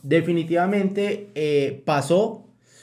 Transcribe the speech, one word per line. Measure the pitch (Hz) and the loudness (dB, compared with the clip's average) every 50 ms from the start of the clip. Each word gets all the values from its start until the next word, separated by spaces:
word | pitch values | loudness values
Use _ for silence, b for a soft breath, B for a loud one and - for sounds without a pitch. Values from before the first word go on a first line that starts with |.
| - | -4
definitivamente, | 135 156 165 160 175 170 170 160 165 170 170 180 190 208 202 190 190 196 202 202 202 - - - - - | 0 2 2 2 2 0 -2 -2 0 0 0 2 2 2 0 0 0 -2 -2 -2 -4 -4 -6 -10 -10 -8
eh, | 151 151 151 147 143 139 139 139 - - | -4 -2 0 2 2 2 0 -2 -4 -2
pasó | - 151 143 - - 170 185 220 233 - - - - _ _ b b b b | -2 0 0 2 2 2 2 2 0 -2 -8 -16 -20 _ _ b b b b